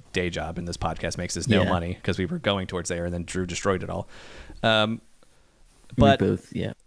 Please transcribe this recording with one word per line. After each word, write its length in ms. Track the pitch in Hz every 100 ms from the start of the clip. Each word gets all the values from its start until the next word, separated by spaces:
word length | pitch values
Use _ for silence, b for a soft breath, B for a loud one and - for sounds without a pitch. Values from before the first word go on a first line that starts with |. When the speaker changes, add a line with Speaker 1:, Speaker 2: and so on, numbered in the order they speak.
| -
Speaker 1:
day 160 | - 90
job 280 | 82 78 85
and 100 | 87
this 100 | 87
podcast 400 | 82 82 85 80
makes 200 | 87 87
us 100 | 82
no 160 | 101
Speaker 2:
Yeah. 60 | 92
Speaker 1:
money 280 | 90 85 92
'cause 140 | - 95
we 80 | 90
were 140 | 175
going 280 | 104 98 92
towards 220 | 90 82
there 160 | 87 87
and 80 |
then 120 | 87 85
Drew 200 | 92 90
destroyed 380 | 87 104 92
it 60 | 90
all. 180 | 87 - B B B B -
Um, 380 | 113 110 107 110 - _ - b b b - _ - -
Speaker 2:
We 40 |
Speaker 1:
but 180 | 110 -
Speaker 2:
both, 320 | 98 92 - -
yeah, 180 | 92 -